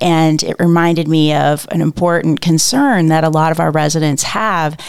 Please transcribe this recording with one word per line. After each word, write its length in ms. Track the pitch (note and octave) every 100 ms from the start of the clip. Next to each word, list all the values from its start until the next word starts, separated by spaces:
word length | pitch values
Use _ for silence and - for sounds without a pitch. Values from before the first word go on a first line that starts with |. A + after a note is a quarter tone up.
and 420 | F3+ D#3+ D#3+ D#3
it 140 | D#3+ -
reminded 480 | F3 E3+ E3+ E3+ D3+
me 260 | D#3+ D3+
of 320 | D3 C#3+ D3 -
an 80 | E3+
important 640 | D#3+ D3 F3 E3+ D#3+ D3+
concern 640 | E3+ D#3+ - B3+ C#4+ G#3+ D#3+
that 160 | D#3+
a 60 | D#3+
lot 240 | D#3 D#3+
of 80 | D#3+
our 100 | D#3+
residents 520 | D#3 D3+ D#3+ D#3 C3+
have, 540 | - G3+ A3 F3+ D#3 D#3